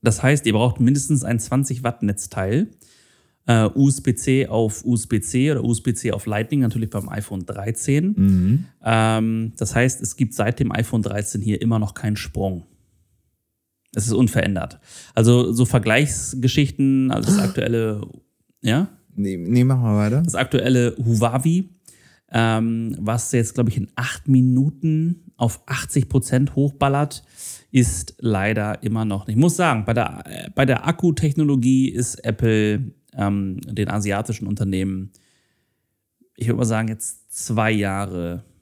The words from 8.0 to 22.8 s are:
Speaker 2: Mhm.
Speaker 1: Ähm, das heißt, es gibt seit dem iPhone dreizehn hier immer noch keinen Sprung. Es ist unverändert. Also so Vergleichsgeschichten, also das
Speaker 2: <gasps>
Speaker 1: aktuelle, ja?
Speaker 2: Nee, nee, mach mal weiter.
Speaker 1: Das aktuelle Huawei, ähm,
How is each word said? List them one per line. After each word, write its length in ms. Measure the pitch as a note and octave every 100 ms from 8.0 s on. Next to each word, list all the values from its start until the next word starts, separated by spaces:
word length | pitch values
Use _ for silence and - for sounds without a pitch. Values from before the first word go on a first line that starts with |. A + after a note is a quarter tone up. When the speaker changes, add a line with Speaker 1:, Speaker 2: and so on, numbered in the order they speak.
| F#3 G3+
Speaker 2:
Mhm. 500 | G2 F#2+ F#2 C3 F#3+ _
Speaker 1:
Ähm, 720 | A2+ A2+ A2 A2+ A2 A2+ A2+ A2+
das 180 | G#2+ A#2
heißt, 260 | B2+ -
es 140 | A2 -
gibt 180 | A#2+
seit 260 | - G#2+ B2+
dem 120 | B2+
iPhone 300 | G2+ A#2 A#2
dreizehn 400 | G2+ G#2 G#2 G#2+
hier 200 | G#2 G#2
immer 180 | A2+ A2
noch 140 | G#2
keinen 220 | - G#2+ G#2
Sprung. 480 | - - G2 F2+ - _ _ _ _ _ _ _ _ _ _ _ _ -
Es 100 | G#2+
ist 60 |
unverändert. 680 | A2+ B2 A#2 - F#2+ - - _ - -
Also 380 | - A#2 A#2+ A#2+
so 140 | A#2 B2
Vergleichsgeschichten, 1500 | B2+ A2 A2+ C#3+ - - C3 B2+ - C#3 - C3+ C3+ C3
also 180 | G#2+ G#2+
das 100 | G3+
Speaker 2:
<gasps> 100 | F#3+
Speaker 1:
aktuelle, 520 | F#3+ - A#2 A2+ G#2+ - - _ _ _ _
ja? 260 | B2 B2 G3 - _
Speaker 2:
Nee, 220 | - G2 F#2+
nee, 260 | E2+ A#2+ B2+
mach 120 | C3
mal 200 | A#2+ G#2
weiter. 240 | G#2 B2+
Speaker 1:
Das 140 | E3+ -
aktuelle 600 | C3 C3 B2 B2+ A#2+ A2+
Huawei, 680 | A#2 A2+ A#2 B2 D3 E3+ F#3+ _ _ _ _ _ _
ähm, 640 | A#2 A2+ A2 A2+ A2+